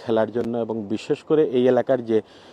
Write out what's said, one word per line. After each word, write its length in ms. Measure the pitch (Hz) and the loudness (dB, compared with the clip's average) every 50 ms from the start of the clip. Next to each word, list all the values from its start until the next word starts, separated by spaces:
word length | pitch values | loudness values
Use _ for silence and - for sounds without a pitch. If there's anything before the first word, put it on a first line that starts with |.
| - | -4
খেলার 260 | - 117 110 110 107 107 | -2 0 0 0 0 -2
জন্য, 260 | 120 113 117 117 117 | -4 -4 -4 -4 -4
এবং 280 | 117 110 113 113 107 | -4 -4 -6 -6 -6
বিশেষ 360 | 101 110 101 - - 151 - - | -6 -6 -6 -4 -4 -6 -4 -2
করে 220 | - 160 151 156 | 0 2 2 2
এই 240 | - 120 127 123 127 | 2 2 2 4 4
এলাকার 360 | 127 123 120 - 135 127 120 | 4 2 2 2 0 -2 0
যে 180 | 113 113 107 101 - - - - - | 0 0 0 0 -2 -10 -20 -20 -20